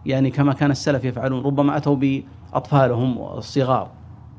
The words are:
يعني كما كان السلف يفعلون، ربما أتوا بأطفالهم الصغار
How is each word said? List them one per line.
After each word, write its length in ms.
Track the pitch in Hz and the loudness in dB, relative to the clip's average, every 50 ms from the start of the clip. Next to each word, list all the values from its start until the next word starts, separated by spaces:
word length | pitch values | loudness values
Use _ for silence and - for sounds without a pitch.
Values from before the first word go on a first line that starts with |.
| - | -4
يعني 260 | 127 131 135 135 131 | -2 0 0 0 0
كما 220 | - 147 143 143 139 | 2 2 2 2 2
كان 180 | 139 147 143 | 2 2 0
السلف 320 | 139 139 - 151 143 127 127 | 0 0 0 0 0 0 -2
يفعلون، 400 | 131 113 117 120 135 131 127 123 | -4 -4 -4 -4 -2 -2 -2 -2
ربما 320 | 143 139 143 143 143 143 | 0 0 2 2 2 0
أتوا 180 | 151 143 151 143 | 0 0 0 0
بأطفالهم 1200 | 131 139 135 135 135 - - - - - - - 135 - - 147 143 135 120 120 117 131 127 120 | 2 0 0 -2 -4 -6 -10 -18 -20 -14 -8 -6 -6 -2 2 4 4 4 4 4 0 0 -2 -2
الصغار 760 | 113 107 92 92 123 - - - 143 131 123 131 113 95 - - - - - - - - - - | -4 -6 -10 -10 -12 -12 -4 -2 -2 0 2 0 0 -2 -6 -12 -18 -20 -20 -20 -20 -20 -20 -20